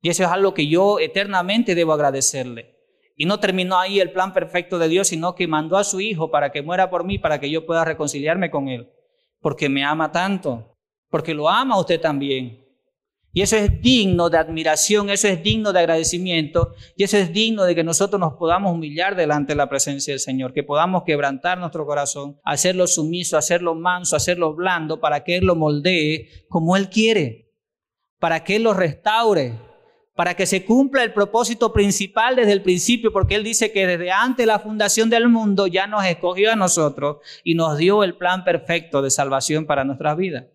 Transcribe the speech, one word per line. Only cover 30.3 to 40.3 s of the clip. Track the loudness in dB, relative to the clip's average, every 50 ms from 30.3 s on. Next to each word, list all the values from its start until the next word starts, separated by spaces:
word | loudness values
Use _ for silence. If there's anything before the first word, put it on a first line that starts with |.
| 0
que | -2 -2
se | -2 -2 -4 2
cumpla | 2 4 4 4 4 2 0 0
el | 0
propósito | 2 0 0 2 2 0 0 0 0 0 0 0
principal | 2 2 2 2 2 -2 -4 -4 -2 0 0 2 2
desde | 4 4 4
el | 4 2
principio, | 2 2 0 2 2 0 0 2 0 0
porque | 2 2 0 2 0
Él | -2 -2
dice | -2 -2 0 -2 0
que | 0 0 0
desde | 0 0 -2 -2 0
antes | 0 0 2 0 0 2 2
la | 2 2 2
fundación | 0 -4 -2 0 0 0 2 2 2 4
del | 4 4 6 6
mundo | 4 4 4 2 2 2 2 2
ya | 0 -2 -2
nos | 0 -2 0 0
escogió | 0 -2 0 -2 -4 0 2 2 2
a | 4
nosotros | 2 2 0 2 2 0 0 0 -2 -4 -4 -4 -6 _ -20 -20 -8 _
y | -2 0
nos | 2 2 0 0 2
dio | 2 4 4 4
el | 2 0 -2
plan | -2 -2 -2 -2 0
perfecto | 0 0 0 0 -2 -2 -4 -4 -4 -2 -2 -2
de | 0 0
salvación | 0 0 0 0 0 -2 -2 -2 -2 -2 0
para | 0 0 0 0
nuestras | -2 -4 -4 -4 -4 -2
vidas. | -2 -4 -4